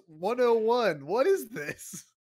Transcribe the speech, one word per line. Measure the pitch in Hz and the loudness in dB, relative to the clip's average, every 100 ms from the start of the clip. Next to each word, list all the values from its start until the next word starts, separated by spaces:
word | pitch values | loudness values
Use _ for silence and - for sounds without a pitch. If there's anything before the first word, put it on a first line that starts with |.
| - | -20
one | 156 185 247 | -6 -4 2
oh | 240 | 2
one. | 233 220 247 214 151 139 | 4 2 2 2 -2 -2
What | 220 320 | 0 2
is | 381 254 | 2 -2
this? | 151 147 - - - - _ _ | -10 -8 -10 -14 -18 -18 _ _